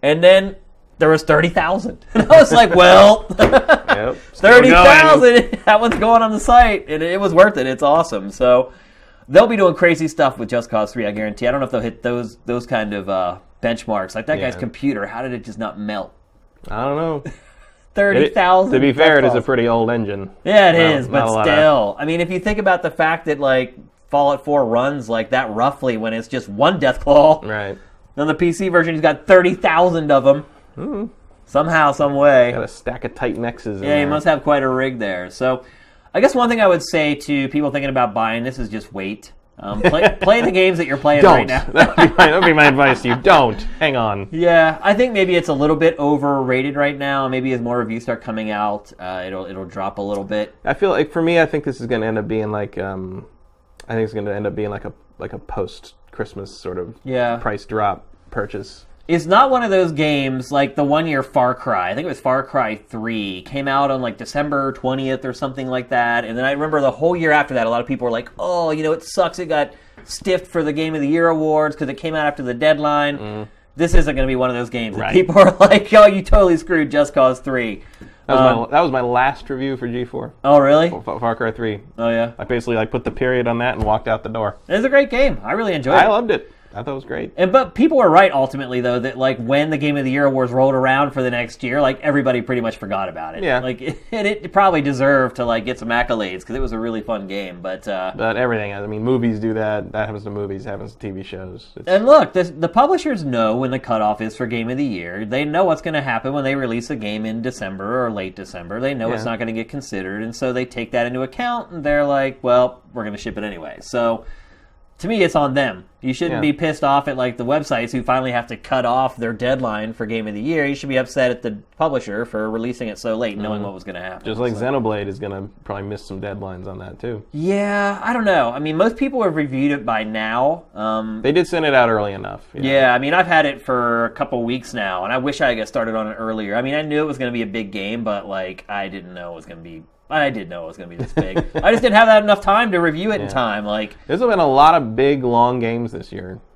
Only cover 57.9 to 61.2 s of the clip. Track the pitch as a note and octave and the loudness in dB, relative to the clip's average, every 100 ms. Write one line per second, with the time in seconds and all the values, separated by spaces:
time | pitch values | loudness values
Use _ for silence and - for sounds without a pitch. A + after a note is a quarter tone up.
57.9 | F2+ - - _ A#2 G#2 G#2 G2 - - | -4 -12 -20 _ -8 -8 -10 -14 -20 -20
58.9 | - - E3 D#3 G#3 C4+ B3+ A#3 F#3+ F3 | -20 -4 -4 2 2 4 2 2 0 0
59.9 | D3 D3+ C#3+ C3+ C3 B2+ C#3+ C#3 C#3 C#3+ | 0 -2 0 -2 -6 -4 -2 -2 -2 0
60.9 | D3+ E3 C#3+ | 0 0 -4